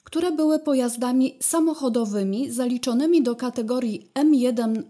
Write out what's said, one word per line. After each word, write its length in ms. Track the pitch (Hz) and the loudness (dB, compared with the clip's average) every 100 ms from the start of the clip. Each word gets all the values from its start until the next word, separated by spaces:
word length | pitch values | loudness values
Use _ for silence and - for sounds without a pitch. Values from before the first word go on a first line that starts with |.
które 280 | - 320 349 | -8 -4 -2
były 280 | 302 311 311 | 0 2 2
pojazdami 800 | 311 269 247 240 247 254 262 - | 2 0 0 -2 -2 0 0 0
samochodowymi 1120 | - 330 320 311 269 233 220 202 196 202 269 | 0 2 0 0 -2 -2 -2 -2 -2 -4 -4
zaliczonymi 720 | 240 247 247 254 233 311 339 | -4 -2 -2 -2 0 2 2
do 120 | 240 233 | 2 -2
kategorii 760 | 247 240 220 254 247 208 - | -4 -4 -4 -2 -2 -6 -8
M 200 | - 302 | 0 4
jeden 500 | 285 247 240 233 220 | 4 4 0 0 -2